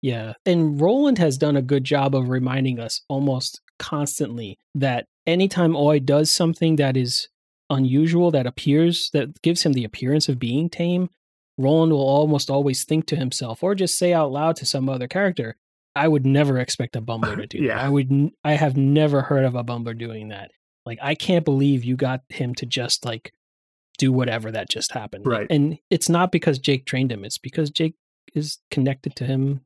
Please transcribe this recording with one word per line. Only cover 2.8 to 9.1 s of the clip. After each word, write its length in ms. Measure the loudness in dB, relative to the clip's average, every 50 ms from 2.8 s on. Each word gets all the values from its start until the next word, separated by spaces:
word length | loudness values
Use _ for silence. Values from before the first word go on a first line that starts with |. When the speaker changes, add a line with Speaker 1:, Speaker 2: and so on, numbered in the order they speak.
Speaker 1:
us 220 | -6 -8 -8 -10 _ _
almost 520 | -4 -2 0 0 0 -2 -4 -8 -10 -12 _ _ _ _
constantly 760 | -10 -6 -4 -4 -4 -4 -2 -4 -4 -6 -6 -10 -10 -12 -12 _ _ _ _
that 320 | -2 0 0 0 -2 -6 _ _ _ _
anytime 480 | 0 2 2 2 2 2 2 2 2 2
Oi 220 | 4 4 4 4 4
does 300 | 4 2 2 4 4 2
something 460 | 2 2 2 0 2 2 2 2 2
that 200 | 2 2 2 2
is 320 | 0 -2 -2 -4 -6 -6 -8 _ _ _ _ _ _ _ _
unusual, 600 | 0 0 2 2 4 2 2 4 4 4 4 4
that 160 | 2 2 0
appears, 640 | -2 -6 -4 0 2 2 4 4 2 2 0 -4 -6